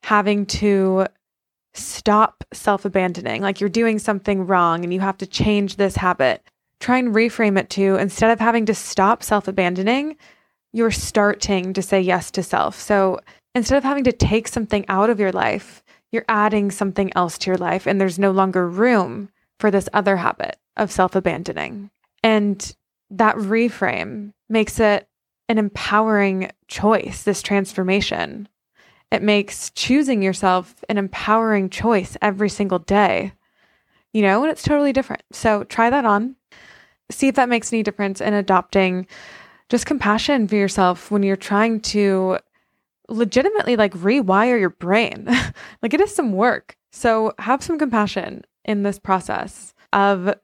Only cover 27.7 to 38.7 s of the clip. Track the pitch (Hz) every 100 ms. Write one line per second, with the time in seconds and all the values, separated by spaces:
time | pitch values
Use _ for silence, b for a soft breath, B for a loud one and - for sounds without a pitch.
27.7 | - 185 196 196 - 85 - 208 _ _
28.7 | b b b b - 208 208 202 - -
29.7 | - - 262 277 233 190 185 196 185 175
30.7 | _ - 202 196 - - 214 226 208 190
31.7 | - 226 220 185 - 214 196 202 - 202
32.7 | 180 165 202 196 92 196 - _ _ _
33.7 | _ _ _ _ 220 202 202 302 302 -
34.7 | 294 285 262 262 - _ - 233 208 -
35.7 | - 233 277 233 202 240 262 _ B B
36.7 | B B B _ - 269 262 247 233 214
37.7 | 226 208 - 196 190 214 208 190 190 -